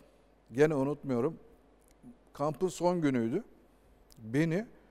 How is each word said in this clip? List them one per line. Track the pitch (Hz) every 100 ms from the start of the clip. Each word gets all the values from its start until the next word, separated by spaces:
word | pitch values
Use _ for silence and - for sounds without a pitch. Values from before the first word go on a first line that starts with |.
| - - _ _ -
gene | 117 156
unutmuyorum, | 143 135 147 139 120 147 - - - - - - - - - -
kampın | - 147 - 180
son | - 175 180
günüydü. | 147 127 113 170 - - - _ - - - -
Beni, | 110 139 165 175 240 - -